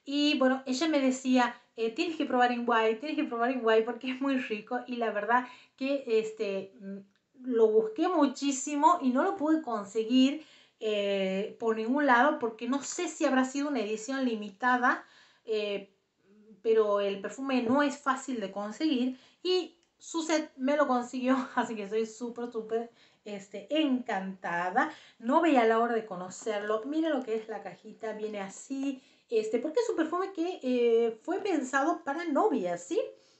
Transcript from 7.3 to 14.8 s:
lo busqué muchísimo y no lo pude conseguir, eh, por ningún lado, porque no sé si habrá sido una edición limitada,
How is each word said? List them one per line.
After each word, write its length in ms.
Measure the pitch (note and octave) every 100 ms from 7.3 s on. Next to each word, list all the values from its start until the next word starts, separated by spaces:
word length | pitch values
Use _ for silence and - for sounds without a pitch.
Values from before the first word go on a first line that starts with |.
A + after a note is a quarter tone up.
| C4+
lo 240 | B3+ A#3 A3
busqué 400 | G#3+ A3 - F4
muchísimo 920 | F4+ C#4 - C#4 C4 - D4 D#4 F4
y 80 | C4+
no 140 | B3
lo 120 | F4+ G4
pude 260 | D4+ D#4
conseguir, 840 | C#4 A3 G3 A3+ A3 B3+ C4 D4+ - - _ _
eh, 800 | A3 G#3 G3+ G3 F#3+ F#3+ G#3 -
por 160 | A3+ A3
ningún 300 | A3 C#4 C#4+
lado, 340 | A#3+ C#4 D4+
porque 280 | A3+ - B3
no 140 | C#4
sé 260 | - - F4+
si 180 | - D4
habrá 200 | C4 B3+
sido 240 | C#4 C#4+
una 120 | C#4
edición 440 | G#3 G#3+ - C4+ C4
limitada, 800 | A3 G#3 - B3+ B3